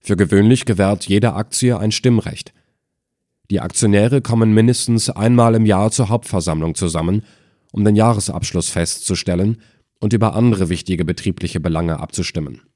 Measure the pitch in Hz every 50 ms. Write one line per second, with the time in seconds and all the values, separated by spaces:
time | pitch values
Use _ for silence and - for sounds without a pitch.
0 | _ - 104 87 101 78 - 98 101 110 127 127 - - 110 85 98 98 104 92
1 | - - 98 104 101 117 - 95 107 _ - - - 123 120 98 95 110 107 -
2 | - 127 120 110 - - - - - - _ _ _ _ _ _ _ _ _ _
3 | _ _ _ _ _ _ _ _ _ _ 101 90 - 90 - - - 104 101 101
4 | 104 120 131 139 - - 117 113 113 110 107 110 110 117 123 - - - 117 113
5 | - - - - 104 117 123 120 117 117 113 113 113 104 101 92 101 107 - -
6 | 123 98 113 120 - - - 95 80 90 78 78 80 82 80 - 95 87 78 82
7 | 80 85 95 107 110 _ _ _ _ _ _ _ _ _ - - 104 107 104 104
8 | 110 117 117 104 - - - 87 90 - - 90 82 - - 85 85 82 - -
9 | - - 95 - - - 87 87 92 107 117 113 _ _ _ _ _ _ _ _
10 | - 107 113 110 110 110 - 107 120 123 110 95 95 82 90 85 - - 92 82
11 | 87 80 90 - - 101 87 - - 85 - 90 76 87 80 80 85 85 82 73
12 | - - - - 90 - - 82 78 71 62 - _ _ _